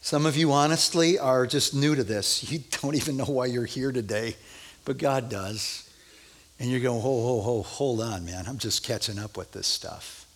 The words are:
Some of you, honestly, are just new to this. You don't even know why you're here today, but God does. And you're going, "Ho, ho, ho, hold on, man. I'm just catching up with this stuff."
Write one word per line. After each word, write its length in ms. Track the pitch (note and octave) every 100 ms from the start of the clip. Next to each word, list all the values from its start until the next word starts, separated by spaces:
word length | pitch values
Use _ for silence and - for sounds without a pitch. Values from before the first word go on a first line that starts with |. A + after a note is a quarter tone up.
Some 240 | - D3 D#3
of 100 | D3
you, 160 | D#3+
honestly, 640 | C#3+ D3 D#3+ - F3 E3 F3+
are 300 | C3+ C3 B2
just 280 | C#3+ -
new 200 | C#3 D3
to 80 | D3
this. 480 | G#2+ G#2+ F#2+ - -
You 80 | D#3 C3 -
don't 140 | C#3 D3
even 200 | D#3 C3+
know 80 |
why 220 | C3 C3+ B2+
you're 180 | A#2+
here 280 | A#2 - C3+
today, 440 | B2 G#2 G#2+ A2+ A2 - - - -
but 140 | - C3+
God 320 | C#3+ C3+ A#2+
does. 580 | G2+ F#2+ G#2+ - - - - - - - - - _
And 120 | B2
you're 100 | B2+
going, 200 | B2 A#2
"Ho, 220 | A#2+ C3
ho, 180 | A#2 B2
ho, 220 | G#2 A#2+
hold 380 | F#2 - C#3 A#2
on, 240 | A2+ G2
man. 220 | F2 F2+ F#2
I'm 120 | C3
just 240 | A2+ -
catching 360 | - A2+ - G2+
up 180 | G#2+ -
with 160 | F2+
this 140 | F#2+ -
stuff." 600 | - - - - - -